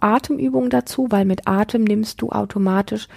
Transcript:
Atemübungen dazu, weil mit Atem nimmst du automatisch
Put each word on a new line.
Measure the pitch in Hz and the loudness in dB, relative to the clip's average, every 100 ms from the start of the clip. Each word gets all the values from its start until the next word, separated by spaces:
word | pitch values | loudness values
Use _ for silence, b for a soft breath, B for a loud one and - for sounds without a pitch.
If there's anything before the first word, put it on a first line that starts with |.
Atemübungen | 208 233 - 285 262 254 247 | 2 2 0 -2 0 0 0
dazu, | 247 247 - 254 | 0 -2 -4 0
weil | 202 | 2
mit | 190 185 - | 2 0 0
Atem | 190 214 233 | 0 0 2
nimmst | 214 208 214 - | 2 2 -2 -4
du | 226 | -4
automatisch | 214 202 208 190 190 196 214 - | -4 -4 0 2 2 0 -4 -10